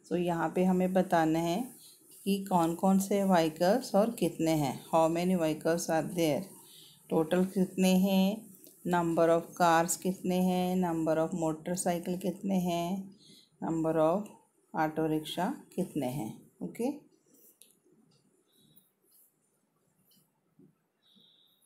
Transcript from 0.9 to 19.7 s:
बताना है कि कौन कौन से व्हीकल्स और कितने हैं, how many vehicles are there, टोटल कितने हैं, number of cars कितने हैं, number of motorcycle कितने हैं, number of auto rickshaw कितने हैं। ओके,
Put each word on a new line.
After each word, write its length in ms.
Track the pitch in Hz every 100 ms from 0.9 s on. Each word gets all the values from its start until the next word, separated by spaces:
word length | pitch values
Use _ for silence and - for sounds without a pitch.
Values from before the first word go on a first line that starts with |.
बताना 460 | 185 185 170 156 165
है 220 | 170 180 262 - - - _ -
कि 200 | 202 196 196
कौन 260 | 180 165 170
कौन 240 | 190 190
से 240 | 190 202
व्हीकल्स 720 | 196 180 165 156 175 240 - 196
और 200 | 233 -
कितने 320 | 170 165 160
हैं, 280 | 160 139 131 -
how 220 | 165 160 165
many 260 | 180 185
vehicles 460 | 160 151 160 170 -
are 180 | 160 151 175
there, 280 | 165 160 190 - - - - - -
टोटल 340 | 175 156 180 185
कितने 440 | 190 185 - 185 185
हैं, 280 | 196 190 190 220 - - - - 175
number 360 | 175 170 165 165
of 180 | 165 170 -
cars 400 | 175 165 170 -
कितने 340 | 185 185 185 185
हैं, 340 | 185 180 180 185
number 340 | 175 165 160 160
of 120 | 160 175
motorcycle 760 | 160 156 - 180 185 170 175 180
कितने 380 | 190 170 196 190
हैं, 580 | 175 170 170 196 190 - - - _ _
number 300 | - 165 160 160
of 260 | 156 190 214 - _ _ _
auto 340 | - 156 156 160
rickshaw 380 | 156 156 - 196 294 - -
कितने 320 | 185 156 127
हैं। 220 | 139 110 - - _
ओके, 280 | 185 - 240 294 _ _ _ _ - _ _ _ _ _ _ _ _ _ _ _ _ _ _ _ _ _ _ _ _ _ _